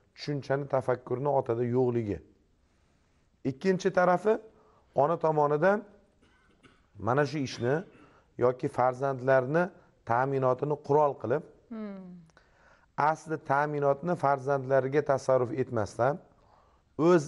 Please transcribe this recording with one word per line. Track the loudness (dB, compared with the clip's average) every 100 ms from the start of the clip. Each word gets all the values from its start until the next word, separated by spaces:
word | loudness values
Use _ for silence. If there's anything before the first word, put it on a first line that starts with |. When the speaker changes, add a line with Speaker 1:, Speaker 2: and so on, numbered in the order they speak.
| _
Speaker 1:
tushunchani, | -16 -8 -6 -4 -4 -2
tafakkurni | -4 -2 -4 -2 -4 0
otada | 0 0 -2
yo'qligi. | 0 0 0 0 -4 -6 -10 _ _ _ _ _ _ _ _ _ _ _
Ikkinchi | -8 -4 -2 0 0
tarafi, | 2 2 2 2 -2 -4 _ _ _ _
ona | 0 0 2
tomonidan | 0 2 2 4 2 2 -2 -20 _ _ _ _ _ _ _ _ _ -10
mana | -2 0 0
shu | -2
ishni | -6 -4 -2 -2 -4 -18 -20 _ _ -2
yoki | 0 0 -4
farzandlarni | 0 0 0 -4 -4 2 2 2 0 -2 -6 _ _
ta'minotini | -4 -2 0 0 0 0 -2 -4 0
qurol | 2 2 0
qilib, | -4 -4 -4 -20 -18
Speaker 2:
Hmm. | -14 -12 -14 -16 -20 -20 _ _ _ _ _ _ -2
Speaker 1:
asli | 0 0 -4 -8
ta'minotni | -2 0 0 0 0 0 -2 0
farzandlariga | 0 0 0 -4 0 0 2 0
tasarruf | 0 0 2 2 2
etmasdan, | -2 -4 -2 -4 0 0 -2 -8 _ _ _ _ _ _ 0
o'z | 4 4